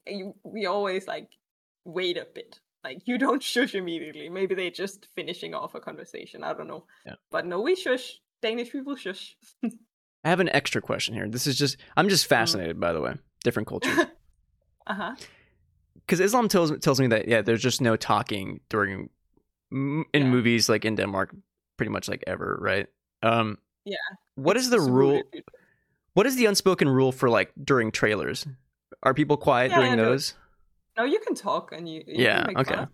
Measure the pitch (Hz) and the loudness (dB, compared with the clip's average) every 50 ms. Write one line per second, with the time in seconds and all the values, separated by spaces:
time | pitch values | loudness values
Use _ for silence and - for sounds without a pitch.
0 | _ - 202 196 185 202 - _ - 156 185 226 196 180 190 208 202 190 185 190 | _ -10 -10 -10 -10 -12 -14 _ -18 -14 -8 -6 -4 -2 -2 -2 -2 -2 -4 -4
1 | 190 - - 156 - _ _ _ _ _ _ _ _ _ _ _ _ 185 160 185 | -6 -6 -10 -10 -12 _ _ _ _ _ _ _ _ _ _ _ _ -10 -6 -4
2 | 185 175 165 160 - - _ - - - - _ _ _ _ _ - 131 131 185 | -4 -2 -4 -4 -8 -12 _ -18 -18 -18 -20 _ _ _ _ _ -16 -16 -16 -10
3 | - 240 247 208 262 247 247 277 - - - 240 269 208 - 196 180 170 165 156 | -6 -4 -2 0 0 0 0 0 -2 -2 0 0 0 0 -2 -6 -6 -6 -8 -8
4 | 151 156 151 151 147 165 175 190 190 180 190 190 185 170 170 - 190 196 - - | -10 -12 -14 -14 -14 -10 -4 -4 -2 -2 -2 -4 -4 -6 -6 -8 -8 -8 -10 -16
5 | - _ _ 185 160 151 180 - 165 165 160 143 143 - - - - 160 160 156 | -20 _ _ -10 -10 -10 -10 -10 -10 -10 -8 -8 -8 -10 -12 -14 -14 -14 -14 -14
6 | - - - 165 175 - - - 151 160 - 156 156 - 143 170 - _ _ _ | -16 -16 -16 -16 -16 -16 -14 -10 -8 -8 -8 -8 -10 -12 -14 -16 -16 _ _ _
7 | _ - - - _ _ - 165 165 175 175 190 233 320 381 370 - 269 254 254 | _ -20 -20 -20 _ _ -6 -6 -4 -4 -4 -2 0 0 -2 0 0 -2 -2 -2
8 | - - - _ _ _ _ _ - 220 226 240 240 240 - 277 262 277 285 - | -2 -10 -18 _ _ _ _ _ -4 -4 -4 -4 -6 -8 -8 -10 -8 -8 -10 -8
9 | - 175 196 - - - - _ _ - _ _ - 226 - - _ _ _ _ | -8 -10 -10 -10 -14 -18 -20 _ _ -20 _ _ -8 -8 -8 -10 _ _ _ _
10 | _ _ _ _ - 156 180 175 185 - - 139 - - - 113 - - - - | _ _ _ _ -2 0 2 2 2 2 0 0 -2 -2 -4 -4 -4 -4 -4 -4
11 | - - 113 104 95 104 110 127 - 147 127 131 143 131 - - - - - 151 | -4 -6 -6 -6 -6 -6 -4 -2 -2 -2 0 0 0 0 -2 -6 -14 -2 0 2
12 | 175 202 196 - - - 139 117 110 - 110 98 87 82 85 87 87 85 85 78 | 2 4 4 2 4 4 4 4 4 2 0 -2 -2 -4 -2 0 0 0 0 0
13 | 62 62 - - - _ _ _ - 120 - 110 110 - 98 - - - - 311 | -2 -4 -4 -8 -12 _ _ _ -2 -2 -2 -2 -4 -4 -6 -4 -2 0 2 2
14 | 294 - - _ _ _ _ _ _ _ _ _ _ _ _ _ _ - 196 196 | 0 0 -4 _ _ _ _ _ _ _ _ _ _ _ _ _ _ -8 -6 -6
15 | 180 196 269 - - - - _ _ _ _ _ _ _ _ _ _ _ _ - | -6 -8 -10 -12 -18 -20 -20 _ _ _ _ _ _ _ _ _ _ _ _ -16
16 | _ - 185 165 185 208 233 247 226 202 - 180 170 151 151 - - 156 135 139 | _ 0 2 2 4 4 4 2 2 4 4 4 4 2 0 0 2 2 4 4
17 | 135 120 113 107 - 110 117 110 104 117 113 101 127 123 - - 131 113 110 - | 4 4 2 2 2 2 2 2 4 2 0 2 2 0 0 2 2 2 2 2
18 | - - 107 104 - - 107 98 98 104 95 - - _ - 104 101 98 95 98 | 2 0 0 0 0 -2 -6 -8 -8 -10 -12 -14 -10 _ -2 -2 0 -2 -2 -8
19 | - - _ _ _ _ _ _ _ _ _ _ _ _ - 135 139 139 147 160 | -10 -12 _ _ _ _ _ _ _ _ _ _ _ _ -6 -4 -4 -2 -4 -4
20 | 160 - - 147 139 127 123 123 113 117 117 113 - - 110 107 107 110 107 95 | -4 0 0 2 4 4 4 4 4 4 2 4 4 2 2 2 2 -2 -2 -2
21 | 95 101 98 95 98 - - 202 - _ _ _ _ _ _ - 113 107 107 92 | -2 -2 -2 -2 -4 -4 -6 -16 -20 _ _ _ _ _ _ -6 -4 -4 -4 -6
22 | - 101 98 - - - 92 92 90 98 95 - - 98 95 101 - - _ _ | -6 -6 -8 -8 -6 -6 -6 -6 -4 -6 -4 -2 -2 -2 0 -2 -2 -6 _ _
23 | _ _ _ _ - 113 117 117 110 107 101 - _ _ _ _ _ 202 190 - | _ _ _ _ 0 2 2 2 0 -2 -4 -8 _ _ _ _ _ -12 -10 -10
24 | - - 190 - _ _ _ 135 135 165 208 254 254 247 247 208 151 127 123 131 | -10 -12 -14 -16 _ _ _ -2 0 2 2 2 2 2 4 4 4 4 6 6
25 | 139 139 143 - - - - - - - - _ _ _ _ _ _ _ _ _ | 6 6 4 2 -2 -6 -12 -18 -18 -20 -20 _ _ _ _ _ _ _ _ _
26 | _ _ _ 180 214 277 262 254 233 208 202 - - 190 180 - 160 143 131 131 | _ _ _ 2 4 4 4 4 4 4 4 4 4 4 4 4 4 4 6 6
27 | 135 131 127 - 139 120 113 101 95 - _ - 135 - 139 123 113 110 - - | 4 4 2 2 2 4 4 4 2 0 _ -8 0 2 2 4 4 0 0 2
28 | - 107 107 92 69 65 - - - 139 131 - _ _ _ _ _ _ - _ | 2 2 2 0 0 -4 -4 -6 -8 -10 -12 -16 _ _ _ _ _ _ -18 _
29 | - 131 127 147 147 147 147 143 - 147 131 120 127 - 139 135 127 123 117 113 | 0 0 2 2 2 2 2 2 4 4 4 4 4 4 4 4 4 4 4 4
30 | 113 117 127 139 143 - - - _ _ _ _ _ _ _ _ _ _ _ 226 | 4 4 2 2 0 -6 -8 -10 _ _ _ _ _ _ _ _ _ _ _ -2
31 | 240 277 349 427 440 466 302 - - - 143 180 - - - 160 170 165 160 156 | 0 0 0 0 -2 -4 -6 -4 -4 -4 -4 -4 -4 -8 -12 -12 -12 -12 -12 -12
32 | - - - 117 - 110 101 - - - 190 - 135 - - - - - | -12 -6 -2 2 2 4 4 2 0 0 -2 -2 -2 -2 -2 -4 -4 -8